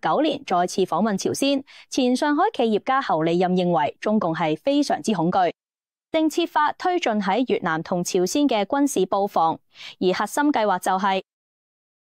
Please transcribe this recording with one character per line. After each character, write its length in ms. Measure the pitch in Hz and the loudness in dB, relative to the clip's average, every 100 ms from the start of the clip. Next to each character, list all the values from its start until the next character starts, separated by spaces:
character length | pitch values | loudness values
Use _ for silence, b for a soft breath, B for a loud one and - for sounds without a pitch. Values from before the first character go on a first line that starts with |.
九 200 | 165 185 | -2 0
年 200 | 311 - - | 0 -4 -2
再 180 | 180 | 0
次 180 | 180 - | 0 -2
訪 200 | 180 160 | -2 0
問 140 | 220 190 | 0 -2
朝 120 | - | -4
鮮， 340 | - 277 277 B B B | -2 0 -2 B B B
前 260 | - 247 | -2 0
上 220 | 254 302 294 | 2 0 0
海 80 | 415 | 0
企 80 | - | 0
業 180 | 233 202 | 0 0
家 180 | - 262 | 0 -2
侯 220 | 254 165 | 0 0
利 120 | 160 175 | 2 2
任 120 | 180 | 2
認 180 | 180 175 | 2 2
為 260 | 165 143 - | 0 -2 -2
中 200 | 220 214 | -2 0
共 120 | 180 | 0
係 240 | 160 160 156 | -2 -2 -2
非 240 | 277 285 | 0 0
常 220 | 285 - | 0 -2
之 100 | 220 | -2
恐 200 | 180 160 | 0 0
懼， 180 | 196 170 - _ _ _ _ _ | 2 0 -2 _ _ _ _ _
正 180 | 320 311 | 0 0
設 160 | 349 339 | 0 -2
法 240 | 311 302 | 0 0
推 260 | - 370 359 | 0 -2 0
進 140 | 262 214 | 0 0
喺 240 | 196 208 262 | 0 0 0
越 60 | 208 | -2
南 180 | 175 160 | -2 -4
同 220 | - 180 | -2 -4
朝 160 | 175 185 | 0 0
鮮 260 | 185 294 285 | 0 0 0
嘅 180 | 220 | 0
軍 220 | 202 277 285 | 0 0 0
事 180 | 202 185 | 0 0
布 200 | 202 202 | 0 0
防， 320 | 185 165 - _ B B B | 0 0 -2 _ B B B
而 140 | 185 | -2
核 100 | 220 | 0
心 280 | 208 - 294 | -2 0 0
計 120 | 262 | 2
劃 140 | 214 180 | 0 0
就 140 | 202 | 0
係 280 | 190 196 190 - _ _ _ _ _ _ _ _ | 0 0 -2 -4 _ _ _ _ _ _ _ _